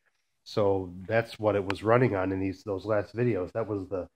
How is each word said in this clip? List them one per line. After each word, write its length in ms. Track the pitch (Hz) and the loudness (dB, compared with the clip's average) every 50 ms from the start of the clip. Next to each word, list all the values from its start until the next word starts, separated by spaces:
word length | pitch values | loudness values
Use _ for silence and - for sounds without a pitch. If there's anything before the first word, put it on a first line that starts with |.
| _ _ _ _ _ _ _ _ _ | _ _ _ _ _ _ _ _ _
So 480 | - - 113 104 98 98 95 92 87 87 92 95 | -6 -2 0 2 2 2 0 -2 -6 -10 -12 -6
that's 320 | 87 110 117 117 - - - | 0 0 0 0 0 -6 0
what 180 | 110 107 101 | 0 2 2
it 80 | 101 92 | 2 0
was 180 | 98 95 - | -2 -4 -2
running 320 | 98 107 117 123 127 110 104 | 4 4 6 6 6 4 2
on 160 | 95 92 95 | 0 0 -2
in 100 | 95 95 | -2 -2
these, 220 | 95 95 90 - - | -2 -4 -6 -6 -6
those 200 | 107 98 92 90 | -6 -6 -6 -2
last 320 | 104 110 104 98 - - | -2 0 0 -2 -2 -4
videos. 360 | 113 123 123 107 92 90 82 | -2 0 0 0 -2 -4 -4
That 140 | - 113 110 104 | -4 -6 -4 -4
was 200 | 107 98 95 - | -4 -6 -6 -6
the, 180 | 101 90 85 - _ | -6 -6 -6 -8 _